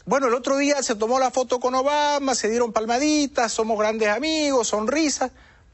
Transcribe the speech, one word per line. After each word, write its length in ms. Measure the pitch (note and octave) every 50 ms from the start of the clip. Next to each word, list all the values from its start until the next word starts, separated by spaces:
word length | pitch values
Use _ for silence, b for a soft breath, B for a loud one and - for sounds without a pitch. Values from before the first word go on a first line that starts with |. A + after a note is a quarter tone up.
| -
bueno, 220 | F3+ B3 C#4 C4+ A#3
el 60 | A#3
otro 220 | C4 B3 C4 C#4
día 260 | C#4 C#4+ C#4+ D4 C#4
se 120 | B3 - A#3
tomó 240 | G3+ A3 A3 B3+ C4
la 120 | C4 B3
foto 300 | - C4 B3+ A#3+ B3+ B3
con 140 | B3+ B3 B3+
Obama, 600 | C4 C4 C#4+ D4 D4 D4 D4 D4 C#4+ C#4 C4+ A#3+
se 140 | - - G#3
dieron 240 | A3+ A#3+ A#3+ A3+
palmaditas, 800 | - A3+ A3 A3+ A#3+ B3+ D4 D4+ D4+ D4 C#4+ C4 - C4+ A#3 G#3+
somos 260 | - - A3 A3 A3+ G#3
grandes 300 | G#3+ G#3+ A3 A3+ A3 G#3
amigos, 600 | G#3 A#3 D4 D#4+ D#4+ D#4 D4+ C#4+ C4+ B3 A3 -
sonrisas. 640 | G#3 G#3 G#3+ G#3+ C4+ D#4 D#4+ C#4+ - - C4 B3 b b b b b b b -